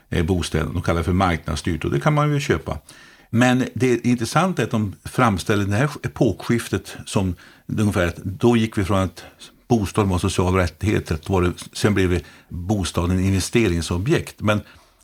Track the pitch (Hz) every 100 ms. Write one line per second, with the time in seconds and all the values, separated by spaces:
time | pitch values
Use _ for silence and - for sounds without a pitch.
0 | - 80 80 90 82 80 76 87 - 85
1 | 82 90 92 82 - 78 - 82 - 73
2 | 151 151 147 147 143 82 - 78 - -
3 | - - - 110 127 127 123 113 127 120
4 | 123 120 110 151 185 175 113 113 104 90
5 | - - 120 95 - 104 98 104 147 -
6 | 139 - 127 87 - 117 - 98 - -
7 | - 110 95 87 - - - 101 104 101
8 | 87 - 95 92 120 120 110 107 92 98
9 | 92 - - - - _ - - 92 -
10 | 98 87 98 - 92 92 87 - 104 101
11 | - 82 - 95 87 82 - - 113 98
12 | 92 87 - - - 85 87 107 87 -
13 | 87 92 95 95 - 120 110 85 82 87
14 | 110 170 - - 101 104 - - _ _